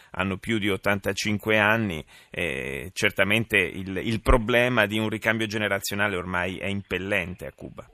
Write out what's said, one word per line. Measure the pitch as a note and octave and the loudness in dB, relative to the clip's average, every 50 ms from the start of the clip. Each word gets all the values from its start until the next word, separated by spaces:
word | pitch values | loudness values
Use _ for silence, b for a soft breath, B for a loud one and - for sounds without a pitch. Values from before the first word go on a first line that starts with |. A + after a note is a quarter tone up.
| b b b | b b b
hanno | - F#2 G2 F#2+ F#2 | -4 -2 -2 -2 -4
più | - A2+ A2+ A2 | -4 -2 -2 0
di | G2 G#2 | 0 0
ottantacinque | F#2 F#2+ - G2+ G2+ G2 - G#2 G2+ - - G#2+ G#2+ G2+ - A2 G#2+ A2 | -2 0 0 0 0 0 0 -4 -4 -2 -2 -2 -2 -2 0 0 2 4
anni, | G#2 G#2 A2 A2+ A2 G2+ E2 D2+ C#2+ b b b b b | 4 4 4 2 0 -2 -4 -6 -8 b b b b b
eh, | b - F2+ E2 C2 C2+ B1+ C2+ C2+ C2+ B1+ F2+ - | b -4 -4 -2 -2 -4 -6 -6 -6 -8 -8 -10 -6
certamente | - - G#2 - - G2 F#2+ G#2 A2+ A2 - G#2+ G2+ | 0 0 0 2 2 2 4 4 2 2 4 2 2
il, | F#2 - - F2+ F#2+ F#2+ F#2+ | 2 2 -2 -6 -8 -6 -6
il | F2+ D2 A2 A2+ G#2+ - | -4 -2 -2 -2 0 4
problema | - B2+ B2 A2 G#2+ B2 A#2+ B2 B2+ B2+ A#2+ G#2 | 4 4 4 4 4 4 4 4 4 4 4 4
di | G2+ G#2+ A2 | 4 2 0
un | A2 G#2+ | 0 0
ricambio | A2 G#2+ - A2+ A2 A2+ A2 | -2 -2 0 0 0 2 0
generazionale | G#2+ G2+ A2+ G#2 G2+ G2 G2 - - G#2 G2+ G2+ G#2 G2 | -2 -2 -2 0 0 0 0 -2 -4 -2 0 0 0 0
ormai | F2 F2 F2+ F#2 F2+ F2+ F#2+ F#2 - | -2 -4 -2 -2 -2 -2 -2 -4 -4
è | - | -4
impellente | G2 G2 G2+ F#2+ - F#2+ F2+ F#2 G2 G#2 G2 E2+ F2+ F2+ - - | -4 -4 -4 -4 -4 -4 -4 -2 0 -2 -2 -2 -4 -8 -10 -12
a | C2+ - | -14 -14
Cuba. | - - B1+ - - - - | -12 -16 -16 -14 -16 -18 -20